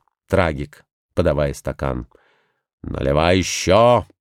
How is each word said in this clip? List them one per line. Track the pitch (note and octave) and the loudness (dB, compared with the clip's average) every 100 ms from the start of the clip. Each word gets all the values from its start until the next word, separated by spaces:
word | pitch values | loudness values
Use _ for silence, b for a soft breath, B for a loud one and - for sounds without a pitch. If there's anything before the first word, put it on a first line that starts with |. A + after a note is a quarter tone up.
| _ _ _ | _ _ _
Трагик, | F#2 F2 C#2+ D2 - _ _ _ | 0 0 -2 -8 -12 _ _ _
подавая | - E2 C#2+ C#2+ | -2 0 0 -2
стакан. | C2+ - C2+ C#2 B1+ B1 _ _ _ _ _ _ _ | -4 -10 -6 -6 -6 -8 _ _ _ _ _ _ _
Наливай | - - C2+ D2 E2 F#2 | -10 -4 -2 2 2 2
еще. | E2 - - F#2+ A#2+ A#2+ F#2+ _ | 0 -4 2 4 4 2 -2 _